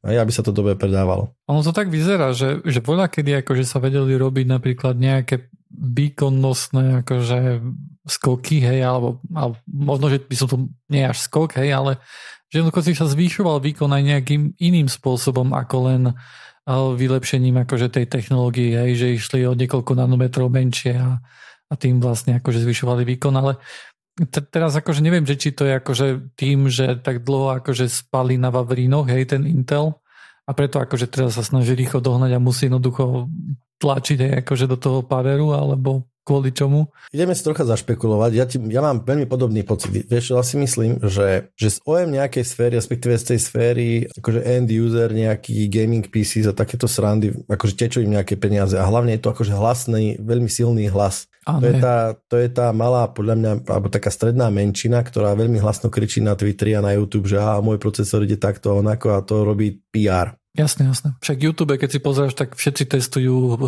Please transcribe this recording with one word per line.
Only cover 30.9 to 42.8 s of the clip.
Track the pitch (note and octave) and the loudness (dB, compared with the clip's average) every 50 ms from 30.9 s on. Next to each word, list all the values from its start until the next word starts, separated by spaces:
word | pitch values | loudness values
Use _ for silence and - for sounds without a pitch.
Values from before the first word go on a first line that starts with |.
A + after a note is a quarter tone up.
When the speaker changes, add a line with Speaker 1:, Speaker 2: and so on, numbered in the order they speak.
| C3+ B2 B2 A#2+ | -2 -4 -4 -4
Speaker 2:
teraz | - C3+ C3 B2 A2 A2+ | -2 -2 -2 0 0 -4
sa | A2+ | -4
snaží | - - C3 A#2+ A#2 B2+ | -2 0 2 2 2 2
rýchlo | B2 C3 B2 - C3 A#2+ | 0 -2 -2 -2 -2 0
dohnať | C3 B2 B2 C3 B2+ B2 | 2 2 2 2 2 2
a | B2 | 2
musí | B2 B2+ B2 B2+ - C3 | 2 2 2 2 0 2
jednoducho | B2+ B2+ B2+ B2+ B2 - C3+ B2 B2+ B2+ B2 C3+ E3 - - - C#3+ - _ _ _ _ | 2 2 0 0 0 0 -2 -2 0 -4 -4 -6 -8 -10 -8 -8 -10 -10 _ _ _ _
tlačiť, | - C#3+ C3+ C3+ B2+ - D3 C3 C3 C#3 | 0 0 0 0 0 -2 0 0 2 0
hej, | C3+ B2+ B2 | 0 -2 0
akože | - C#3 B2 C3 C3 | -2 -2 0 0 0
do | C3 | -2
toho | B2 - C#3 C3 C3 | -2 0 0 0 0
paveru, | B2 B2+ C3+ B2+ B2+ C3+ C#3 C#3 D3+ D3+ D3 | -2 -2 -2 0 0 0 0 2 0 0 0
alebo | C#3+ D3 C#3+ C#3 C3+ C3 C3+ C3+ C3 B2+ _ _ _ _ | 0 0 0 -2 0 0 0 -2 -2 -4 _ _ _ _
kvôli | - C#3+ C#3 C3+ C3 | 0 0 0 0 -2
čomu? | B2+ - C#3 C#3 C#3+ D3 D#3 D3 _ _ - - - | -2 0 0 2 4 2 2 0 _ _ -20 -12 -2
Speaker 1:
Ideme | C#3+ F3 F3+ F3+ | -2 0 0 0
si | - - | -2 -2
trocha | D#3 D#3 D3+ D#3 A#2+ | -4 -2 0 0 0
zašpekulovať. | A2+ G#2+ - - B2 B2 - A2 G#2+ G#2 A2 A#2+ A#2 | 0 0 0 -2 -4 0 0 0 2 2 2 2 2
Ja | A2+ B2+ B2 | 2 0 0
ti, | B2 | -2
ja | B2+ A2+ A2 A2 B2+ | -6 -4 -2 -2 0
mám | D3 D3+ C3+ A#2 B2 | 0 2 0 -2 -2
veľmi | B2+ C3+ D3+ C#3+ B2 | -2 -2 -2 0 -2
podobný | C3 B2+ B2+ A#2 G#2+ G#2+ | -2 -2 0 0 0 -2
pocit. | G2 - A2 - - G2 G2 G2+ G2+ - | 0 -2 -2 -2 -2 -4 -4 -6 -2 0
Vieš, | A#2+ A#2+ A#2+ - B2+ | -2 -2 0 0 0
ja | B2 | 0
si | B2 B2 - | 0 0 0
myslím, | C#3+ C#3 B2 - - A2+ A2+ A#2+ B2 A2 | -2 0 0 0 0 0 0 0 0 0
že, | G#2 F#2+ G2+ G2 G2 F#2+ F#2 - - _ | 0 2 2 2 2 2 0 -2 -6 _
že | - A2 G#2+ | -2 -2 -2
z | - - _ | -2 -2 _
O | - D#3 F3 | 0 0 2
M | F3+ E3 C#3+ | 2 0 0
nejakej | C3+ C#3 C3+ - C3+ | -2 -2 -2 -2 -2
sféry, | A#2+ B2 - - A#2+ A#2+ A#2+ A#2 | -4 -4 -2 0 0 2 2 0